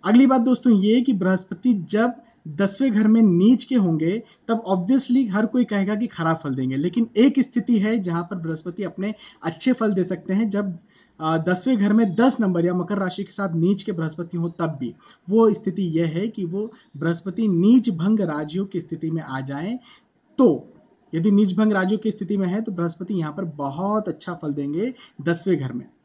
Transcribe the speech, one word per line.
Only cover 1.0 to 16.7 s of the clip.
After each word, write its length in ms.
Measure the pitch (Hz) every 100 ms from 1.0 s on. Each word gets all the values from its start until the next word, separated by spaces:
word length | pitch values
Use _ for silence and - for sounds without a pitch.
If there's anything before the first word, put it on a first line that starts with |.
कि 120 | 254
बृहस्पति 600 | 202 185 185 - 175 247
जब 400 | 208 156 208 240 240 _ _ 160
दसवें 440 | 147 196 - 269
घर 160 | 208 214
में 140 | 226
नीच 420 | 214 175 202 254
के 100 | -
होंगे 480 | 254 185 160 165 214 - _ -
तब 140 | 226 190
obviously 600 | 190 180 262 254 247 240
हर 160 | 190 220
कोई 180 | 254
कहेगा 300 | 240 202 190
कि 120 | 208 233
खराब 300 | - 160 165
फल 180 | 147
देंगे, 220 | 131 131 135
लेकिन 320 | 160 240 226 208
एक 240 | 262 -
स्थिति 380 | - 240 - 226
है 200 | 202 233
जहां 240 | 180 170
पर 140 | 170 190
बृहस्पति 460 | 160 160 180 170
अपने 320 | 185 - 202 214 - _
अच्छे 300 | 170 170 254
फल 220 | 247 220
दे 100 | 190
सकते 300 | 175 170 -
हैं। 160 | 190 226
जब, 280 | 202 202 170 _ _ _ _
आ, 180 | 156 165
दसवें 400 | 165 185 262 240
घर 140 | 202
में 220 | 220 220
दस 260 | 170 254 247
नंबर 240 | 202 170
या 100 | 175
मकर 240 | 175 170 202
राशि 260 | 185 190
के 80 | 196
साथ 220 | - 196
नीच 280 | 165 175 202
के 100 | -
बृहस्पति 440 | 170 160 156 170 175
हो 120 | 170
तब 180 | 170 165
भी 280 | 139 123 - - _ -
वो 220 | 220 220
स्थिति 280 | - - 165
यह 240 | 185 156 165
है 220 | 160 220
कि 160 | 220
वो 280 | 175 196 220